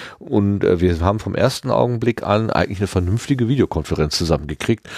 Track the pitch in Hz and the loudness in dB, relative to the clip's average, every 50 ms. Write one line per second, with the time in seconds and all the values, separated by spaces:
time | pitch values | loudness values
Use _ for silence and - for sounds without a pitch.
0 | - - - - - - - 107 101 101 101 95 - 95 92 85 90 90 87 78 | -16 -16 -18 -18 -6 -2 0 2 2 2 2 2 2 2 2 4 2 2 2 2
1 | 87 92 104 107 - 101 - - 120 127 - - - 131 113 - - 120 123 117 | 2 0 0 0 -2 -4 -2 0 0 0 0 -2 -2 0 2 2 2 2 0 0
2 | 113 120 113 - - - 101 107 113 - - - 90 - 95 92 101 90 - 95 | 0 -2 -2 0 0 0 0 0 0 0 0 0 -2 -2 -2 -4 -4 -2 0 0
3 | 90 90 101 117 - - 143 127 120 110 143 131 95 - - 87 73 - 82 76 | 0 0 0 -2 0 -2 0 0 0 2 2 2 2 2 0 -2 -2 -2 0 0
4 | 78 76 - - 85 80 80 71 73 71 76 - - - 117 - - - - | 0 0 0 -2 0 0 0 0 0 -4 -8 -4 -2 -2 -2 -2 -4 -10 -14